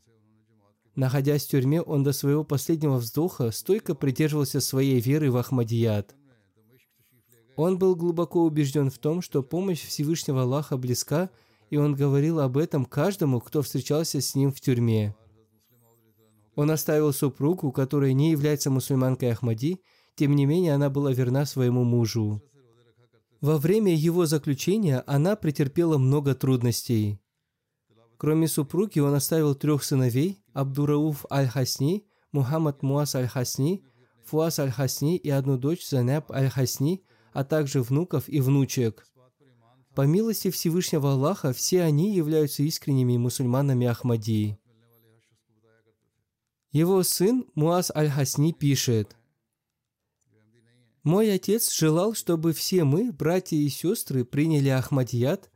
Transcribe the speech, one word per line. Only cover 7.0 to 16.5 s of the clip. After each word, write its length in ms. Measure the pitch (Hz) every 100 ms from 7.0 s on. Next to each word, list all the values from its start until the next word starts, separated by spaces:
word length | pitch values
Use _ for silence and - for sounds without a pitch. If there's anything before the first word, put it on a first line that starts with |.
| _ _ _ _ _
Он 240 | - 165 185
был 160 | 185
глубоко 500 | 175 175 165 165 175
убежден 440 | 165 151 143 147 139
в 80 | -
том, 240 | 151 175
что 220 | - 143
помощь 420 | 131 165 196 165
Всевышнего 580 | - - 147 165 - 131
Аллаха 360 | 123 139 151 135
близка, 500 | 127 123 - 147 185 - _ _ _
и 80 | 147
он 180 | 147
говорил 460 | 139 143 139 156 160
об 160 | 135 135
этом 300 | 170 151 123
каждому, 540 | 143 175 190 147 123
кто 200 | - 151
встречался 600 | 131 135 - 147 165 147
с 120 | -
ним 160 | 135 139
в 80 | 135
тюрьме. 560 | - 120 117 110 104 107 _ _ _ 107 _ 120 _ _ _ _ _ _ _